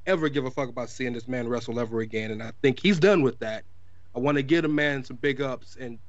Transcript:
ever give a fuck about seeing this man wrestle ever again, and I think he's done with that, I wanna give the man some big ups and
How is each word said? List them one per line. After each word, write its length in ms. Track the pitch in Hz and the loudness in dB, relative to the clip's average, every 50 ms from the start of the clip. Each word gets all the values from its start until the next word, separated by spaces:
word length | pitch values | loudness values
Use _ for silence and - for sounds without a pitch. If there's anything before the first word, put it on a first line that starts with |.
| - | 0
ever 240 | 185 190 170 156 151 | 0 2 2 2 2
give 160 | 135 143 127 | 2 0 -2
a 60 | 131 | -2
fuck 180 | - 147 139 120 | -2 -4 -4 -4
about 200 | - 131 120 - | -4 -6 -6 -6
seeing 240 | - - 131 123 120 | -6 -4 -4 -4 -4
this 140 | 117 113 127 | -4 -4 -4
man 200 | 127 123 117 117 | -4 -2 -2 0
wrestle 320 | 123 117 117 120 113 120 | -2 -2 -2 -2 -2 -2
ever 220 | 120 110 113 113 | -2 -2 0 -2
again, 300 | 113 110 113 110 110 107 | -2 -2 -2 -4 -4 -4
and 100 | 107 110 113 | -6 -6 -8
I 80 | 107 - - | -10 -4 2
think 180 | - 135 123 - | 2 2 4 4
he's 200 | - 196 208 156 | 4 4 4 6
done 220 | 160 202 202 175 | 6 6 6 6
with 180 | 135 123 - - | 4 4 2 0
that, 240 | 117 110 110 107 - - - - - - - - - - - | -4 -6 -6 -6 -8 -10 -14 -14 -12 -12 -12 -12 -12 -8 -4
I 40 | 123 | 0
wanna 220 | 127 143 147 143 139 | 2 2 2 2 2
give 200 | 131 170 170 160 | 4 4 4 4
the 40 | 151 | 4
man 340 | 151 147 147 147 143 135 131 | 2 2 2 2 2 0 -4
some 120 | - 127 120 | -8 -6 -2
big 240 | - 143 135 131 | 0 0 0 0
ups 340 | 143 135 127 110 - - - - | -2 -4 -4 -6 -8 -12 -12 -10
and 180 | 131 120 117 - - | -10 -10 -10 -10 -12